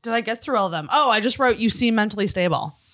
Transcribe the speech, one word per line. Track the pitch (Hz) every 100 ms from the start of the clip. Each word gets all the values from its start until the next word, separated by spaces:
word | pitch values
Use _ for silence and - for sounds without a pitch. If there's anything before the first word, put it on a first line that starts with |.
Did | 233
I | 233
get | 226 240
through | - 247
all | 196
of |
them? | 165 151
Oh, | 285 277
I | 214
just | 220 240
wrote, | 254 220
"You | 226
seem | - 233 226
mentally | 214 208 214
stable." | - 175 156 156 - _